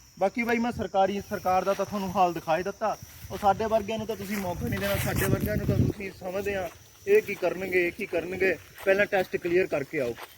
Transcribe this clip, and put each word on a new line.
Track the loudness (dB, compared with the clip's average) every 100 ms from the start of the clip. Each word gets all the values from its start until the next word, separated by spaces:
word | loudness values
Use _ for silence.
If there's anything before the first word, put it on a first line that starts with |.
| -20 -2
ਬਾਕੀ | -2 0
ਬਾਈ | 0 0
ਮੈਂ | 0
ਸਰਕਾਰੀ, | -2 0 2 2 2 -6
ਸਰਕਾਰ | -4 0 2
ਦਾ | 2
ਤਾਂ | 0 -2
ਤੁਹਾਨੂੰ | -4 -2
ਹਾਲ | 2 2
ਦਿਖਾ | 2 0 0
ਹੀ |
ਦਿੱਤਾ। | -2 -4 -4 -4 -10 -18 -12
ਉਹ | 0
ਸਾਡੇ | 2 2 2
ਵਰਗਿਆਂ | 0 0 -4
ਨੂੰ | -4
ਤਾਂ | -6
ਤੁਸੀਂ | -6 -4
ਮੌਕਾ | -4 -4 -4
ਨਹੀਂ | -2
ਦੇਣਾ, | 0 0
ਸਾਡੇ | 0 0 2
ਵਰਗਿਆਂ | 2 0 0
ਨੂੰ | 2
ਤਾਂ | 2
ਤੁਸੀਂ | 2 0 -8 -10
ਸਮਝਦੇ | -6 -4 -2 -4
ਆ | -6 -10 -20 -8 4
ਇਹ | 4
ਕੀ | 4 0
ਕਰਨਗੇ, | -2 -2 0 2 2
ਇਹ |
ਕੀ | -2 -4
ਕਰਨਗੇ, | -4 -4 0 0 0 -6 -2 2
ਪਹਿਲਾਂ | 2 2
ਟੈਸਟ | 0 -2 -4
ਕਲੀਅਰ | 0 2 2
ਕਰਕੇ | -2 -4 -4
ਆਓ। | -4 -6 -12